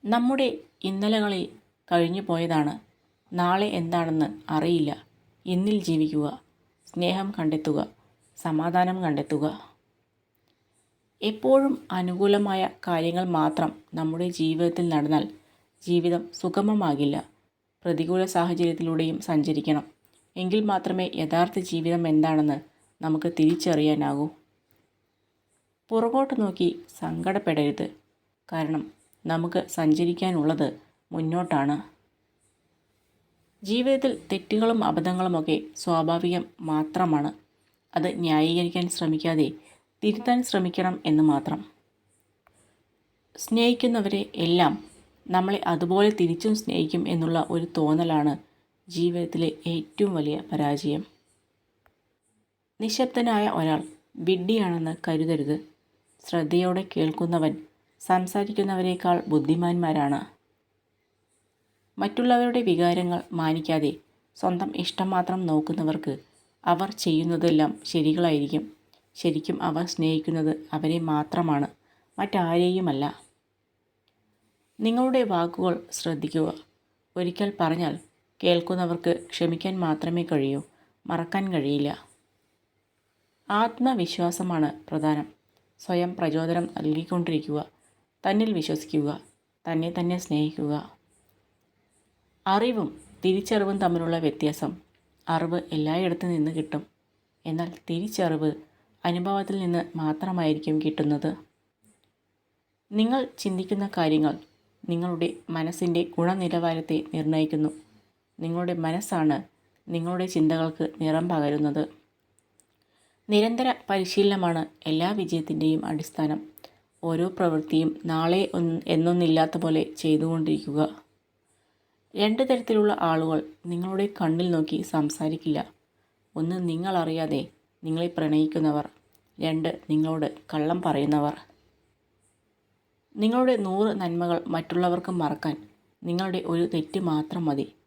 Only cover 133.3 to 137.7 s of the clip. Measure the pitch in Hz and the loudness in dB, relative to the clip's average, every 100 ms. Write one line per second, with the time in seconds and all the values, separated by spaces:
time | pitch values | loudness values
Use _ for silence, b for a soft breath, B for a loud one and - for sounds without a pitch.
133.3 | 240 254 247 196 185 214 208 180 170 175 | 4 4 2 0 0 0 0 -2 -2 0
134.3 | 170 170 165 165 170 180 175 175 180 151 | 0 0 -4 -2 0 2 0 -2 -2 -2
135.3 | 151 156 156 - _ _ _ 170 175 190 | -2 -4 -6 -10 _ _ _ -4 -4 -2
136.3 | 180 - 170 170 160 156 196 175 156 156 | -4 -2 0 0 -2 -4 -2 0 -2 -2
137.3 | 180 160 139 - | -4 -2 -2 -4